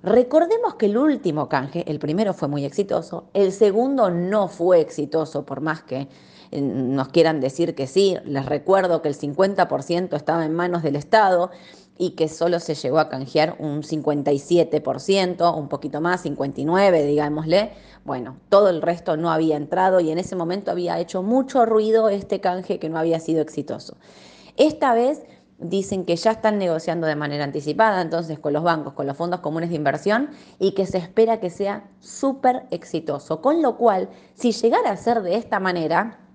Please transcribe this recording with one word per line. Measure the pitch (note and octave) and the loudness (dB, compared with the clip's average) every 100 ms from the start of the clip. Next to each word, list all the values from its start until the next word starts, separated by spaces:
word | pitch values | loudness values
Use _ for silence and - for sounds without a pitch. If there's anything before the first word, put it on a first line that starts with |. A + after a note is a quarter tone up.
Recordemos | F3 A3 B3+ D#4 E4+ A4+ A#4 - | 4 2 4 4 4 0 -2 0
que | G#3 | 0
el | G#3 | 2
último | D4+ C#4 F#3 D3+ C#3 | 2 0 -2 -4 -2
canje, | D3 C#3 E3+ - | -2 -4 -8 -6
el | D3+ | -6
primero | D3 E3+ G#3+ | -2 -2 -2
fue | F3+ D3 | -2 -4
muy | C#3+ C#3 | -4 -4
exitoso, | - G3 F3+ E3 E3+ - | -4 -2 -2 -4 -12 -6
el | F#3+ G3 | 0 2
segundo | F#3+ G#3+ G3 C4 C#4 G#3 | 4 2 4 0 2 2
no | F3 F3+ G#3 F#3+ | 2 0 0 -2
fue | - E3+ F3+ | 0 4 4
exitoso, | D#3 - D3 D#3+ D3 C#3+ D3 | 4 -4 -4 -2 -2 -6 -8
por | C3+ | -6
más | D3+ D#3 | -6 -6
que, | - B2+ C#3 - - - - | -8 -8 -8 -14 -20 -20 -12
eh, | - | -6
nos | C#3 G#2+ B2+ C#3 C3 | -4 -2 -2 -2 0
quieran | - D#3+ D#3 | 4 4 2
decir | C3 C3+ E3+ | -2 -2 -4
que | - C3 | -2 -2
sí. | F#3 G3 F3+ - | 2 2 0 -4
Les | C#3 C3+ | -6 -2
recuerdo | D3 C#3+ G3 F#3 E3 | -4 2 2 4 0
que | D3+ | 0
el | C#3+ | -4
cincuenta | C#3+ D3 F#3+ F#3+ F3 | -6 0 0 2 0
por | C#3+ | 0
ciento | C#3 E3+ F#3 D3 | -2 -4 -2 -4
estaba | C#3+ E3 D#3+ | -2 -2 0
en | |
manos | E3 F3 F3 | -2 -2 -2
del | D#3+ C#3+ | -2 -4
Estado | - A3 G3+ F3+ F#3 - - - - _ | 2 4 4 2 0 -6 -20 -20 -20 _
y | F3+ | -6
que | - D#3+ | -2 -4
solo | D#3 F3 F3 | 0 0 0
se | F3 D3 | -2 -6
llegó | C3 D3+ | 0 0
a | D#3 | 0
canjear | C3 C3+ D3+ D#3 - | -4 -2 2 0 0
un | D3+ D3 | -6 -6
cincuenta | D3+ D#3 D3+ D3 C#3+ | -4 -4 -2 -2 0
y | C#3+ | -2
siete | - F3 D#3+ D3+ | 2 2 2 0
por | - - | -2 -6
ciento, | - G3 F3+ F3 E3+ D#3 | 0 0 2 0 0 0
un | C#3+ | -6
poquito | C#3+ D3 D3 | -8 -6 -4
más, | E3+ F3+ | -2 -2
cincuenta | E3 C#3+ C#3 C#3 | -4 -4 -6 -4
y | C#3+ | 0
nueve, | F3+ G3 E3+ | 4 4 4
digámosle. | C#3+ D3 D3 D3+ D#3+ F3+ A3 - - - - | 2 0 0 -4 2 2 0 -8 -20 -20 -10
Bueno, | C3 A#2+ C3 _ | -8 -8 -14 _
todo | G3+ G3+ | 6 6
el | E3+ | 4
resto | D#3+ E3+ - D#3 | 0 -2 -2 -2
no | E3+ | 0
había | D#3+ D#3+ D3+ | 2 2 0
entrado | C#3+ F3 F#3+ F#3 | -2 2 4 4
y | E3 | 2
en | D#3+ | -2
ese | F#3 F#3 | -4 -4
momento | E3 F#3 G3 | -4 -4 -4
había | F3 F3 E3+ | -4 -2 -4
hecho | E3+ F#3+ | -4 -4
mucho | F#3+ B3 C4+ C4+ A3+ | 0 0 2 2 4
ruido | A3 G#3+ A3+ A3 | 4 4 4 4
este | G3+ G3 F#3+ | 0 -4 -2
canje | F#3+ F3+ F#3 G3 | -2 -4 -4 -6
que | D#3+ | -4
no | D#3+ | -2
había | E3 D#3+ | 0 0
sido | D#3+ D#3+ | 0 -2
exitoso. | D#3 - C#3 A2 - - - - - - - - | -2 -6 -8 -10 -12 -20 -20 -20 -20 -20 -20 2
Esta | D4+ D4+ C#4 | 2 4 0
vez | A#3 B3 D4+ - - _ _ | 2 2 -2 -8 -20 _ _
dicen | E3+ G3 F#3+ G3 F3 | -6 -4 -2 -4 -2
que | E3+ | 0
ya | A3+ | 0
están | A3 A3 G#3 | 2 0 0
negociando | F#3 D#3+ E3 E3+ D#3+ | 0 -2 -2 -2 -2
de | D3 | -2
manera | D3 C#3+ | -4 -4
anticipada, | C#3+ D3 D3 D3 A3 F#3+ | -4 -6 -6 2 2 2
entonces, | E3+ E3 D#3+ D3+ | -2 -4 -4 -6
con | D3+ | -2
los | D3 | 0
bancos, | E3+ E3 C#3 | 2 0 -4
con | - C#3 | -8 -8
los | C#3 | -4
fondos | E3+ F3+ | -4 -4
comunes | D#3 D#3+ E3+ | -4 -4 -4
de | E3 | -2
inversión, | D3+ D3+ G3+ G#3+ D4 - - - | -2 0 0 0 -2 -10 -20 -2
y | F#3+ | -2
que | F#3+ F#3 | 0 -2
se | F#3+ | -2
espera | E3+ - A3+ A3 | -4 2 2 2
que | F3+ | -4
sea | E3+ G3 G#3 - _ | -4 -6 -6 -12 _
súper | - - C#4 C4+ B3+ B3 - | -20 -4 -2 2 0 0 -4
exitoso. | F3 - E3 D#3 C#3+ - D#3+ | -10 -6 -8 -4 -6 -6 -2
Con | B3+ E4 | 0 2
lo | D4 A3+ | 0 2
cual, | A#3 F#3+ F#3+ - - _ | 2 2 -2 -10 -20 _
si | A#3+ | -2
llegara | G#3 A3+ F4 A4 | 2 2 2 0
a | G3 | -2
ser | - A#3 | 0 0
de | F3+ G3 | 0 -2
esta | A3+ G3+ | -2 -2
manera | F#3+ F3+ D#3 E3+ A3 G3+ - | 0 -2 0 0 0 -8 -20